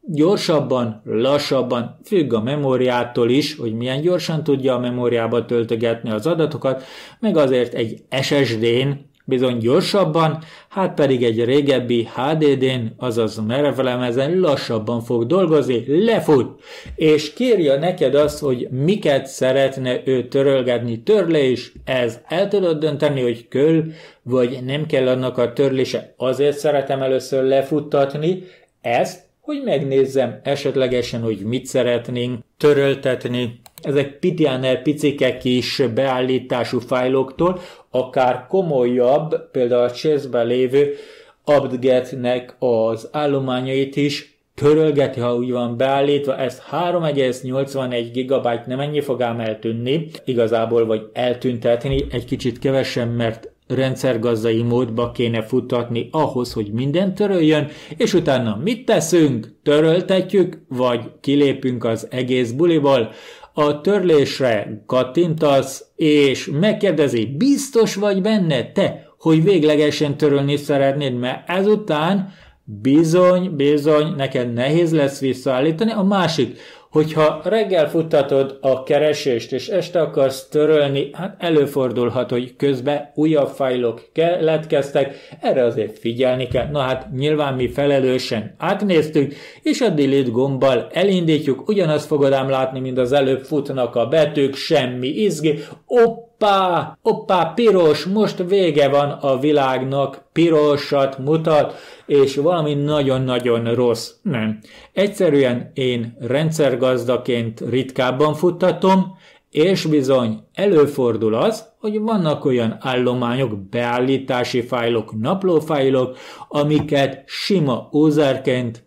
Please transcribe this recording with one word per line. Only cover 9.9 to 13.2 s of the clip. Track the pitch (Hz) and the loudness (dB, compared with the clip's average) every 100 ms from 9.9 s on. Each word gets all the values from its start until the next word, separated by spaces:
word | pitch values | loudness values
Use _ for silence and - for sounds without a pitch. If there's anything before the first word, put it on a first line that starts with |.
| 202 170 170 160 - - - - | 0 2 2 0 -2 -12 -20 -12
hát | - 185 | -4 -4
pedig | 185 139 131 | 0 0 2
egy | 120 113 | 2 0
régebbi | 117 139 143 127 120 120 113 - | 2 2 2 0 2 -2 -2 -4
H | 139 160 | -2 2
D | 151 135 | 2 2
D-n, | 131 127 113 - | 0 0 -6 -6
azaz | 127 113 | -4 -2